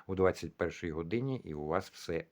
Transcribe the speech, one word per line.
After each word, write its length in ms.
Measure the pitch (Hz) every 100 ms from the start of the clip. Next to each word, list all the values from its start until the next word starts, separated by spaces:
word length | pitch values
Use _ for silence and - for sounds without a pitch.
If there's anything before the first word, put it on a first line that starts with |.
| -
о 80 |
двадцять 420 | 95 92 - 82 -
першій 340 | 87 - 85
годині, 460 | 78 82 117 135 127
і 100 | -
у 120 | 76 76
вас 240 | 90 -
все 340 | - - 82 -